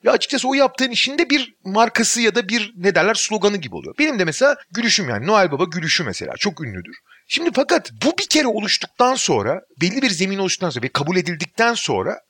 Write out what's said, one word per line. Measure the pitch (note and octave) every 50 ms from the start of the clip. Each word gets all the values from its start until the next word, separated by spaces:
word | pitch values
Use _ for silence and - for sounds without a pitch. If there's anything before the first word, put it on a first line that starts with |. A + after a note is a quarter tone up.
| -
ve | A3
açıkçası | F#3+ - - - - B3+ -
o | B3+ C4+
yaptığın | C#4 C#4 B3+ - - C4 B3+
işin | A#3 - - B3 C#4
de | D4+ E4+ B3
bir | C#4 D4 B3+ - _ _ _
markası | F#3+ F#3+ G#3+ A#3 A#3+ - - A3+ - - A#3
ya | A#3 A3 F3+
da | A#3 G3+ F#3
bir, | A3 A#3+ G#3 G3+ A#3+
ne | F3+ F3 G3+ F3+
derler, | E3+ D#3+ G3+ A3+
sloganı | - - - A3 G#3+ G#3 G#3 G3+
gibi | G3 D#3 A#2 F#2
oluyor. | D#2 C2+ C2+ - -
Benim | D4+ D#4 C#4 G#3
de | F3+
mesela | E3 D3 - B3+ C#4+ C#4+ - - _
gülüşüm, | F3 G#3 A#3 A3 - B3 F#3 B2+
yani | A#2 G#2 A#2
Noel | F3 A3 G#3 F#3+ F3
Baba | C#3+ C3+ F#3
gülüşü | F3 D#3 F3 D#3+ D#3+ - - E3+
mesela | A2+ F2+ - - - -
çok | - - G#3 D#3 -
ünlüdür. | D#3 A#2 G2 F#2 E2+ - - - _ _ - _ _
Şimdi | _ - C#4+ E4+ E4+ A#3
fakat | B3+ C#4 - F4+ D#4 - - - A2 -
bu | C#4 F4
bir | - G4+
kere | - - - D4
oluştuktan | B3 G#3+ G#3+ G3+ G3+ - - - - _ - B3 B3+ C4
sonra, | B3 - - D#3 A2 G2 A2+ D3+ F#3+ - _ _ -
belli | D3+ F#3 G3+ C4+
bir | C4+ B3
zemin | F#3+ D3+ F#3 F#3+ G3
oluştuktan | G3 G3 F3+ - - F#3 E3+
sonra | B2+ B2 A2
ve | C3
kabul | _ - D3 D#3 F#3
edildikten | F#3 D#3 E3 F3 D3+ F3 - _ - A3+ A#3 A#3
sonra | A3+ - - B2+ F#2+ F#2+ - - - _ _